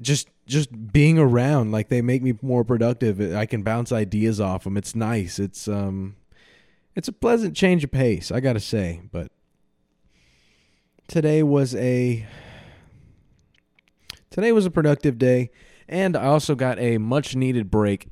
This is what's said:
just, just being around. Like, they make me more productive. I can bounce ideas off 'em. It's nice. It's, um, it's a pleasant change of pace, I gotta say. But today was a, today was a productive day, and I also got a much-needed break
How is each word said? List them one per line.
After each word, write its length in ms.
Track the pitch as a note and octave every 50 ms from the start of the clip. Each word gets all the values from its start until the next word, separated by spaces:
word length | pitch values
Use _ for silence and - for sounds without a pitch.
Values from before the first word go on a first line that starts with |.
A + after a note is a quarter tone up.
just, 280 | A#2 B2+ D3 C3+ - _ _ _ _
just 460 | - B2+ D#3 C#3+ - A#2 G#2+ A2+ G#2 G2
being 260 | D3 D3 D#3 D#3+ D#3+
around. 540 | D3 B2+ A#2+ A#2+ B2 C#3 D3+ C3+ A2+ G#2+ G#2+
Like, 160 | A2 G#2+ -
they 120 | B2+ B2
make 220 | A#2 B2 B2+ C3 B2+
me 120 | B2+ A#2 -
more 240 | C3+ C3 B2 B2 A2+
productive. 560 | A2+ B2 A2 A2+ A#2+ B2 - B2 A2 G2 F#2+ G#2 F2 F2
I 100 | G#2 A2
can 180 | - B2 G#2+ G2
bounce 300 | G#2+ A2+ A#2 A#2+ - B2
ideas 480 | A2 G#2+ F#2 G2 G#2 A2 A2+ A2 G2+
off 260 | G#2 F#2+ F#2 F#2 -
'em. 120 | F#2+ G2 G2+
It's 160 | F#2+ - -
nice. 440 | A2+ A2 A2 A#2 G#2+ F#2 F2 - -
It's, 300 | G2+ F#2+ - - - G#2+
um, 480 | G#2 G2+ G2 G2 F#2+ F#2+ F#2+ F#2+ G2+ - _ _ _ _ _ _ _ _ _ _ _ _ _ _ -
it's 140 | F3+ - -
a 40 | -
pleasant 420 | - - A#3 A#3+ A#3 A3+ F3 D3+
change 300 | - F#3+ F#3 F3+ E3+ C#3+
of 60 | C3+
pace, 400 | - C3 C3 A#2+ G2+ E2 - -
I 100 | - B2+
gotta 200 | C3 C3+ A#2 G#2+
say. 420 | - - A#2 G#2+ F#2+ E2+ E2+ E2+ F#2 - -
But 180 | E2+ - - _ _ _ _ _ _ _ _ _ _ _ _ _ _ _ _ _ _ _ _ _ _ _ _ _ _ _ _ _ _ _ _ _ _ _
today 360 | - - E3 D3+ D3+ D3+ D#3 D#3
was 320 | C#3+ C#3+ C#3 C3+ B2 B2+
a, 500 | G2+ B2+ B2+ B2+ B2 B2 B2 A#2+ A2+ A2 - - - - - - - - - - - _ _ - - _ _ _ _ _ _ _ _ _ _ _ _ _ _ _ _ _ _ _ _ _ - - - _ _
today 220 | - F3+ G#3 A#3 A#3
was 140 | A3 F#3+
a 40 | F3+
productive 480 | - E3 D3+ D3 D3 - - D3 A#2+ A#2
day, 320 | B2+ B2+ B2+ B2+ B2+ - _ _ - - - _ _ -
and 260 | D#3+ F#3 F#3+ F#3 E3
I 120 | A2 A2+
also 280 | C3+ D3 D3+ - - D3
got 240 | B2 C3 B2+ A#2+ -
a 200 | B2 A#2+ A#2 A2
much-needed 720 | G#2+ A2+ C3 D3 C#3 - C3 C3 C3 C3 B2 A#2+ G#2 F2+ -
break 360 | G#2+ G#2 G2+ G2 F#2+ - -